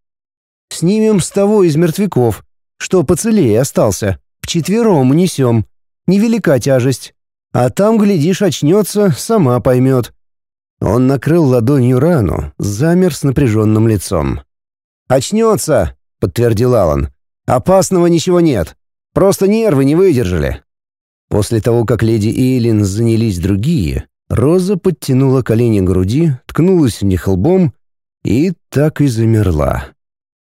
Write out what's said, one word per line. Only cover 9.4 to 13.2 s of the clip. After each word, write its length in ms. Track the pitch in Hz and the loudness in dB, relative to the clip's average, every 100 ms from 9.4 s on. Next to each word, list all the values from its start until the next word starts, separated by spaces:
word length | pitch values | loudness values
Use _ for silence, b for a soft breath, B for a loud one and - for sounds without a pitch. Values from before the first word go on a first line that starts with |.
| 135 123 | 2 2
поймет». 520 | 135 127 131 131 120 _ _ _ _ _ _ _ | 2 2 2 0 -2 _ _ _ _ _ _ _
Он 260 | - 117 131 | -2 0 0
накрыл 380 | 135 139 170 143 | 0 0 0 2
ладонью 540 | 123 113 147 123 127 | 2 2 2 2 2
рану, 540 | 156 165 95 - 73 - | 2 0 0 -4 -8 -8
замер 580 | 98 101 160 180 185 | -8 -2 0 0 0
с 80 | 139 | -2